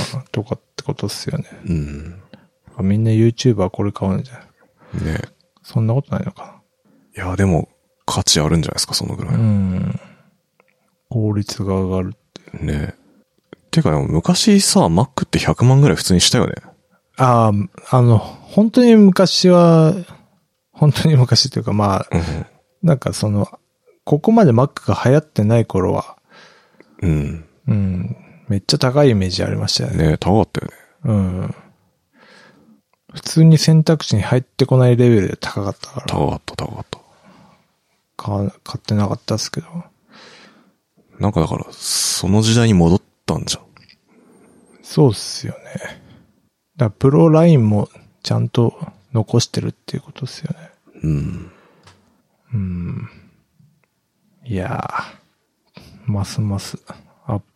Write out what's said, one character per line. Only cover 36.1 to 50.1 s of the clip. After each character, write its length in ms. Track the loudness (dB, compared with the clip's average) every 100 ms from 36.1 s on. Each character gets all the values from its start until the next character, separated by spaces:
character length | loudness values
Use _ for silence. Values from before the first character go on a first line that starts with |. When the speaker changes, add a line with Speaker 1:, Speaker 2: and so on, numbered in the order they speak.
| -4 -4
Speaker 2:
か 60 | -4
っ 60 | -10
た、 100 | -12
高 200 | -10 -12
か 40 |
っ 60 | -16
た。 60 | -18 _ _ _ _ _ _ _ _ _ _ _ -14 -8
Speaker 1:
か-、 260 | -6 -6 -8
買 100 | -14 -12
っ 20 |
て 140 | -4
な 140 | -2 -2
か 60 |
っ 80 | -4
た 140 | -6 -6
っ 20 |
す 120 | -6
け 100 | -10
ど。 60 | -12 -14 -16 _ _ _ -20 -20 -20 _ _ _ _ _ _ -6
Speaker 2:
な 100 | -2
ん 40 |
か 80 | 0
だ 60 | -2
か 100 | -4
ら、 80 | -10
そ 580 | -14 -8 -6 -4 -4 0
の 140 | 0
時 140 | 2 2
代 120 | 4
に 60 |
戻 220 | 4 4 2
っ 60 | -2 _
た 140 | -6 -6
ん 60 |
じ 120 | -6 -10
ゃ 40 |
ん。 40 | -14 _ _ _ _ _ _ _ _ _ _ _
Speaker 1:
そ 260 | -6 2 2
う 20 |
っ 20 |
す 320 | 2 -6 -12 -12
よ 80 |
ね。 480 | -14 -16 -16 -16 -20 -20 -20 _ _ _ _ _ -6
だ 100 | -6
か 40 |
ら 0 |
プ 200 | 0 2
ロ 200 | 4 6
ラ 160 | 6 6
イ 100 | 4
ン 120 | 4
も 200 | 0 -2 -10 _ _
ち 100 | -6
ゃ 60 | -4
ん 100 | -2
と 300 | 0 -2 -2 -12 -16 _
残 280 | -6 -2 -2
し 60 | -2
て 140 | -4
る 80 | -8
っ 40 |
て 240 | -10 -12 -12
い 40 |
う 20 |
こ 100 | -12